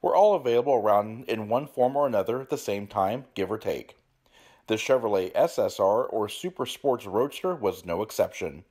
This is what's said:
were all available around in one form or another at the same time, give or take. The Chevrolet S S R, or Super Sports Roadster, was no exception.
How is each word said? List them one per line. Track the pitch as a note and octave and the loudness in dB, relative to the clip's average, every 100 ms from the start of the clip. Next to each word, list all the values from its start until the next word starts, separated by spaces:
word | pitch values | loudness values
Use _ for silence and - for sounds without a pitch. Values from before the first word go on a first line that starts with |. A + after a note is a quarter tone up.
were | F3 - | 2 4
all | G#3 F#3+ | 6 4
available | B2+ A#2 C3+ | 2 2 4
around | B2+ G#2+ G2+ G#2 A2+ - | 2 4 4 2 -8 -6
in | A2+ G#2+ | -6 -2
one | A#2+ D3 | -2 -2
form | - B2 C#3+ | 0 0 2
or | C#3+ | 0
another | G#2+ F#2+ B2 | 0 -2 -4
at | C3+ | -4
the | C#3+ | -6
same | - G2+ G2+ | -4 -4 -4
time, | G#2 F#2+ B2 C3+ - | -2 0 -2 -8 -6
give | F#2 | -4
or | G#2+ | -4
take. | G2+ C#2 - _ _ _ _ _ - _ - | -4 -6 -8 _ _ _ _ _ -20 _ -4
The | A2 | -4
Chevrolet | - C3 A2+ G2+ F#2 - | 2 2 4 0 0 2
S | E3+ - | 2 2
S | G2+ - | -2 2
R, | G2 G#2+ - | 2 2 0
or | A2+ G#2 | -2 -4
Super | - F3+ - B2+ | -6 -10 -6 -8
Sports | - C#3+ A#2+ G2+ | -2 0 0 0
Roadster, | G2 C#3+ - F#3 | 0 0 -2 -4
was | F3 G#2 F2+ F2+ | 0 -2 -2 -6
no | E2+ | -4
exception. | G#2+ - - - F2+ C#2+ - | -4 -2 -2 -2 -8 -10 -20